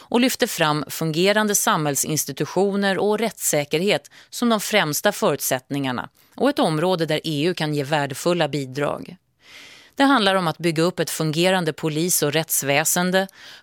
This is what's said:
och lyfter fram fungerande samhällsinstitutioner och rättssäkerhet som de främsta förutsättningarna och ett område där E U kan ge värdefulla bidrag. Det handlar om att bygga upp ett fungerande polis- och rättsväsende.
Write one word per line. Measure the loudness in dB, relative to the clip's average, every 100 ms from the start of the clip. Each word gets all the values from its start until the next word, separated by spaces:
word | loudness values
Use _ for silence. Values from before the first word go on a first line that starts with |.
| -2
och | 2
lyfter | 2 0 -2
fram | 0 2 0 -2
fungerande | -4 -4 2 2 2 2 0
samhällsinstitutioner | 2 2 0 -2 -2 -2 -4 -4 -4 0 0 2 0 0
och | 0 0
rättssäkerhet | -2 -4 -2 0 0 0 0 0 -2 -20 -16
som | -2 0
de | 0
främsta | 2 0 2 0 0
förutsättningarna | 0 0 0 -2 -4 -4 -4 -4 -4 -8 _ _ -2
och | 0
ett | 2
område | 2 2 0 0 0
där | -2
E | -2 -2
U | 0
kan | 0 -2
ge | -2
värdefulla | 0 0 -2 -2 -2 0 0
bidrag. | -2 -6 -4 -4 -6 -12 -18 _ _ _ -20 -20 -20 -16 0
Det |
handlar | 4 4 4 2
om | 0
att | -2
bygga | -2 2
upp | 0 0
ett | -4
fungerande | -2 -2 2 2 2 0
polis- | -2 -4 -2 0 0
och | 0
rättsväsende. | 0 -2 -4 0 2 2 0 2 0 -2 -8 -20 -18